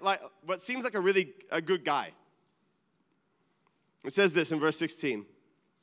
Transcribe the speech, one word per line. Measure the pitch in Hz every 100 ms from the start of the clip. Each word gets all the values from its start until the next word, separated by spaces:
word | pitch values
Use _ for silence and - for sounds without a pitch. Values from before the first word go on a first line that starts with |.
like, | 190 190 123 - 156
what | 185
seems | - 254
like | 240 202
a |
really, | 185 190 156 - -
a | 165
good | 160 185 156
guy. | 143 113 - _ _ _ _ _ _ _ _ _ _ _ _ _ _ _ _ _ _
It | 131
says | 190 196
this | 160 156
in | 160
verse | 156 151
sixteen. | 160 - 147 107 101 _ _ _ _ _